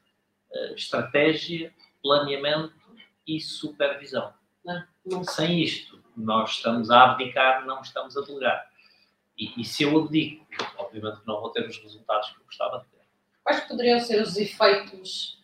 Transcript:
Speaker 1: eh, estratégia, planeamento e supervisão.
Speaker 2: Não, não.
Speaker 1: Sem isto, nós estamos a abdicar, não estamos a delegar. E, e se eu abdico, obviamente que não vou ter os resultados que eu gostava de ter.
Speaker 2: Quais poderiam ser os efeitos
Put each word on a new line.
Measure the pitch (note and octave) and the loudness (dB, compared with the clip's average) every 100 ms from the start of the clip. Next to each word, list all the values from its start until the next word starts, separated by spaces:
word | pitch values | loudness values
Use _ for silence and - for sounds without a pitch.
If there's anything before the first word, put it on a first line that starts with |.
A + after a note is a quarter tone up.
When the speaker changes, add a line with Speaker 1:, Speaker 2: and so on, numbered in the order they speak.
| _ _ _ _ - | _ _ _ _ -14
Speaker 1:
eh, | - - | -10 -8
estratégia, | - - B2+ A#2+ C#3+ D#3 D#3 E3+ E3+ D#3+ _ _ _ | -10 -6 -4 0 2 2 2 -4 -8 -10 _ _ _
planeamento | C#3 C#3+ C#3+ C#3 D3 D#3 D#3+ _ _ - - _ | 2 2 2 -2 -2 -2 -4 _ _ -20 -20 _
e | - D#3 | -8 -8
supervisão. | - - D3+ - C#3+ C#3 C#3 B2 - - _ _ | -8 -10 -8 -2 -2 -2 -6 -6 -6 -12 _ _
Speaker 2:
Não, | F3 F3 - _ F#3 | -10 -10 -12 _ -10
não. | F3+ | -8
Speaker 1:
Sem | F3 - E3 F3 | -6 -2 0 0
isto, | - - - - _ A#2 | 0 -4 -12 -20 _ -8
nós | A2 A2 G#2+ | -2 0 0
estamos | - A#2 A#2 A2+ | -2 -2 0 8
a | B2+ B2+ | 10 10
abdicar, | - B2 C3+ C3 B2+ | 6 -2 2 4 2
não | C3 C3+ | -2 -10
estamos | - C3 B2+ C#3 | -8 -10 -8 -8
a | |
delegar. | C#3 C#3 B2+ - - _ _ _ _ _ _ - | -8 -4 -2 -2 -6 _ _ _ _ _ _ -12
E, | A2 A#2+ | -10 -8
e | |
se | G#2+ - | -6 -2
eu | D3 D#3 | 2 2
abdico, | D3+ D3+ - - - - - - | 2 0 -2 -8 -16 -10 -10 -10
obviamente | A#2+ A2 G#2+ G#2+ | -12 -10 -10 -10
que | A2+ | -6
não | G#2+ | -6
vou | A2+ | -4
ter | A#2+ | -6
os | A2+ - | -6 -10
resultados | G#2+ G#2+ - G#2+ - | -18 -12 -4 -2 -4
que | - | -12
eu | |
gostava | - - - - | -16 -8 -6 -6
de | - | -14
ter. | _ _ _ _ _ | _ _ _ _ _
Speaker 2:
Quais | C#4 D4 - | -2 -2 -2
poderiam | A#3+ A#3+ A#3+ | -2 2 2
ser | A#3+ G#3 | 2 0
os | F3 G3 | 0 -2
efeitos | G3+ - G#3 G3 - - - - - - | -4 2 2 2 -2 -16 -12 -10 -12 -14